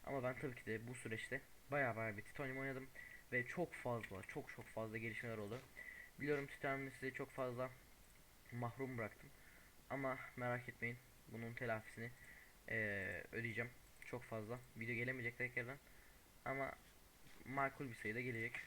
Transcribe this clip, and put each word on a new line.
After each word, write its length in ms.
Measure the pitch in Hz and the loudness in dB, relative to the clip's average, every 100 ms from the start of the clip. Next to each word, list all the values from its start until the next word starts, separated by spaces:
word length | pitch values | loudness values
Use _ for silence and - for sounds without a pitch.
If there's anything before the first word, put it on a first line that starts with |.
Ama 200 | - 139 | 0 2
ben 160 | 127 127 | 2 2
tabii 160 | 143 123 | 0 0
ki 100 | - | 0
de 220 | 110 117 | 0 0
bu 80 | 123 | -4
süreçte 460 | 120 110 - 131 - - - | 0 0 0 -2 -2 -14 2
baya 240 | 143 135 110 | 6 6 6
baya 220 | 113 104 | 2 0
bir 40 | |
Titanium 360 | - - 139 131 | -4 -2 0 2
oynadım 320 | 135 131 131 - - - - | 2 0 -2 -8 -12 -12 2
ve 140 | 127 123 | 4 4
çok 280 | - 165 | 4 2
fazla, 480 | - 127 117 104 95 | 4 4 4 2 -2
çok 260 | 98 - 131 - | -2 -4 -4 -6
çok 120 | 113 | -4
fazla 300 | - 110 110 | 0 0 2
gelişmeler 400 | 113 107 120 110 | 0 0 0 0
oldu. 240 | 101 120 - - - - - - | 0 -2 -6 -10 -8 -8 -12 -2
Biliyorum 280 | 143 147 139 | 4 4 4
Titanium'da 440 | - 143 135 135 - | 0 2 2 0 0
sizi 140 | 131 | -2
çok 180 | 127 135 | 0 -2
fazla 380 | - 131 123 127 123 - - - - - - - | 2 2 2 0 -2 -16 -18 -18 -18 -20 -18 -6
mahrum 460 | 120 120 117 131 123 | 0 0 0 0 0
bıraktım. 320 | 107 - 139 - - - - - - | -2 -4 -14 -14 -18 -18 -18 -18 0
Ama 300 | 135 135 127 - - | 2 4 2 -2 0
merak 340 | 123 123 123 | 4 4 0
etmeyin, 280 | - 120 120 - - - | -2 -2 -2 -8 -18 -8
bunun 260 | 113 117 | -4 -2
telafisini, 580 | 120 120 110 - - 117 - - - - - - | 0 2 2 0 -6 -6 -6 -14 -14 -16 -14 0
e, 60 | 113 107 101 95 90 - | 4 4 4 2 0 -2
ödeyeceğim. 400 | - 117 110 120 - - - - | 0 0 2 -2 -2 -16 -12 -4
Çok 180 | 123 | -4
fazla 360 | - 113 107 123 - - | 0 -2 0 -4 -6 -4
video 200 | 113 117 | 0 2
gelemeyecek 420 | 120 131 120 - | 4 2 0 0
tekrardan. 400 | 123 123 120 139 - - - - - - - | 0 2 -2 -4 -10 -16 -16 -18 -20 -6 0
Ama 300 | 135 135 - - - - - - - - | 2 2 -2 -10 -18 -20 -18 -16 -12 -2
makul 440 | 135 135 - 139 | 4 4 4 -4
bir 60 | 113 | 0
sayıda 260 | 107 110 | 0 2
gelecek. 340 | 123 113 117 - | 2 2 0 0